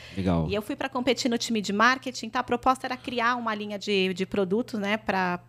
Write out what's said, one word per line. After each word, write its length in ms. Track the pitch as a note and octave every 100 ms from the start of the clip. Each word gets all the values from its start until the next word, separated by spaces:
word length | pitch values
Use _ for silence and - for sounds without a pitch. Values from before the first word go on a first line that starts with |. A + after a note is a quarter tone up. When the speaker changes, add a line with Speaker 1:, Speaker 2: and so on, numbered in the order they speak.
| - -
Speaker 1:
Legal. 300 | F3+ E2 A#2
Speaker 2:
E 60 |
eu 80 | G3+
fui 140 | G#3+ C#4+
pra 120 | C4+
competir 400 | C4 A#3+ B3 C4
no 80 | A#3+
time 240 | - A3
de 120 | G3
marketing, 540 | G3+ A#3 C4 C4 B3 A3
então 140 | B3+
a 40 |
proposta 420 | A#3+ A#3+ B3+ C4 B3+
era 100 | B3+
criar 380 | - A#3+ A3+
uma 180 | B3 A3+ G#3
linha 200 | G#3 G#3
de, 380 | G#3 G3 F#3
de 100 | F#3
produtos, 540 | F#3 G3+ F#3 G#3+ B3+ A3
né, 180 | G3 A3
pra 420 | - F#3+ F#3 F3